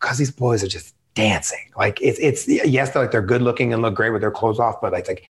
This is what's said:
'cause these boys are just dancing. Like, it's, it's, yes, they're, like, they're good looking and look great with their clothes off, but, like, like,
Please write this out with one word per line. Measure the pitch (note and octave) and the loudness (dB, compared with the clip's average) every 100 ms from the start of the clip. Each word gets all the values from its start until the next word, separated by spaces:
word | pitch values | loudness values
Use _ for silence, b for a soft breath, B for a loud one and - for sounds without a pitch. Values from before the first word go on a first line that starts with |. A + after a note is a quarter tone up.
'cause | - B2+ | -4 0
these | C3+ | -2
boys | - B2+ A2+ | 0 0 2
are | G2 | 0
just | - - _ _ | -6 -12 _ _
dancing. | - A2 F2 - - - - | 0 0 0 -4 -8 -10 -2
Like, | G#2 - | -2 2
it's, | C3+ - | 0 2
it's, | D3+ - - | 0 0 0
yes, | F#3 E3 C3+ C3+ | 2 4 2 2
they're, | C#3+ | 0
like, | A#2+ | 0
they're | A2+ | 0
good | G2 A#2+ | 2 2
looking | B2 A#2+ B2 | 2 0 0
and | A2+ | 0
look | A2+ G#2 | 0 0
great | A2+ | 0
with | A2 | 0
their | G#2+ | -2
clothes | G#2 A2+ G#2+ | 0 0 2
off, | A#2 G#2 | 0 -2
but, | G#2 | -4
like, | F2+ F2+ | -4 -4
like, | - - | -8 -12